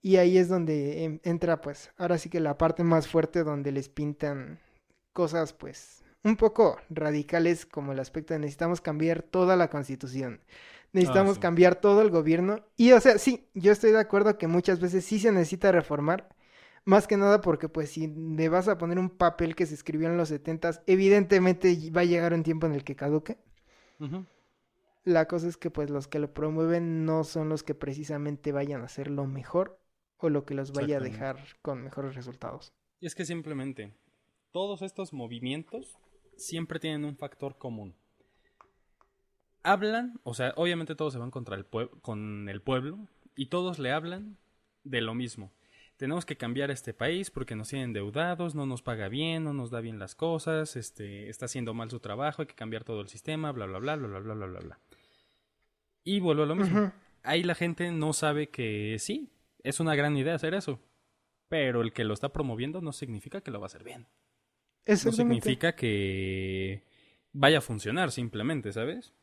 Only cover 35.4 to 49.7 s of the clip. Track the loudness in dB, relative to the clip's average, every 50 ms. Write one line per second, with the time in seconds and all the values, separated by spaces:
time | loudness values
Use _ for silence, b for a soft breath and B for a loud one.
35.4 | -6 -6 -6 -8 -10 _ -14 -16 -16 -16 -20 _ _ _ _ _ _ _ _ -16
36.4 | -14 -10 -8 -8 -8 -8 -8 -8 -6 -6 -6 -6 -6 -8 -10 -12 -14 -16 -12 _
37.4 | -12 -12 -12 _ -14 -12 -12 -12 -14 -16 -18 _ _ _ _ _ _ _ _ _
38.4 | _ _ _ _ -20 _ _ _ _ _ _ _ _ _ _ _ _ _ _ _
39.4 | _ _ _ _ _ 2 2 2 2 -2 -2 -2 -4 -6 -10 -12 _ -10 -6 -4
40.4 | -4 -4 -2 -2 -2 0 0 -2 -4 -8 -6 -6 -6 -6 -4 -8 -10 -10 -10 -12
41.4 | -10 -8 -10 -10 -10 _ -6 -6 -6 -6 -10 -16 _ -10 -8 -8 -8 -10 -10 -10
42.4 | -10 -10 -12 -10 -6 -4 -4 -4 -4 -6 -12 -14 -18 -20 _ _ _ _ _ -12
43.4 | -8 -6 -4 -4 -4 -4 -6 -6 -4 -4 -4 -4 -6 -8 -12 -12 -14 -16 -18 _
44.4 | _ _ _ _ _ _ _ _ _ -6 -6 -4 -4 -4 -4 -6 -8 -8 -10 -14
45.4 | -16 -18 _ b b b b b b b b _ -8 -6 -6 -6 -6 -8 -10 _
46.4 | -8 -6 -4 -4 -4 -4 -6 -8 -10 -14 -8 _ -4 -4 -2 -4 -6 -8 _ -10
47.4 | -10 -8 -10 -10 -10 -8 -8 -8 -6 -6 -6 -6 -6 -6 -4 -4 -4 -4 -4 -4
48.4 | -6 -6 -6 -6 -6 -6 -6 -8 _ -8 -8 -6 -8 -6 -6 -6 -4 -4 -4 -4
49.4 | -4 -6 -6 -6 -8 -8